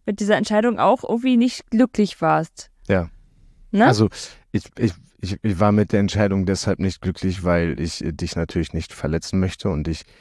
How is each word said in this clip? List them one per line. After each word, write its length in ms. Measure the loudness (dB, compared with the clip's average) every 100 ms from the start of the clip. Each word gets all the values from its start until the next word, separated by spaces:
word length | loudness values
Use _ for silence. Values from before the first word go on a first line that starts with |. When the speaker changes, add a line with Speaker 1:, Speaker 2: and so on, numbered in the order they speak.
| -8
Speaker 1:
mit 140 | -4
dieser 160 | 2 2
Entscheidung 420 | 2 2 2 2
auch 260 | 2 2
irgendwie 320 | 0 -2 2 2
nicht 340 | 2 -2 -4
glücklich 500 | 2 2 2 -2 0
warst. 500 | 0 2 0 -10 -20 _ -2
Speaker 2:
Ja. 200 | 0 0 -10 _ _ -20 _ -4
Speaker 1:
Ne? 140 | 4 4
Speaker 2:
Also 220 | 4 2 0 -16 -18 _
ich, 120 | -8 -8 -4
ich, 140 | -4 -4 _ _
ich, 180 | -8 -6
ich 180 | -4 2
war 120 | 4
mit 200 | 4 2
der 80 | 2
Entscheidung 460 | 0 0 0 0 0
deshalb 320 | -2 -2 -2
nicht 220 | -2 -2
glücklich, 420 | -6 -4 -4 -2
weil 380 | 0 2 0 -2
ich, 240 | -6 -6
äh, 80 | -6
dich 240 | -6 -6 -4
natürlich 380 | -4 -2 -4
nicht 180 | -6 -10
verletzen 480 | -8 -4 -4 -2 -2
möchte 300 | -2 -2 -4
und 180 | -4 -4
ich 160 | -6 -8 _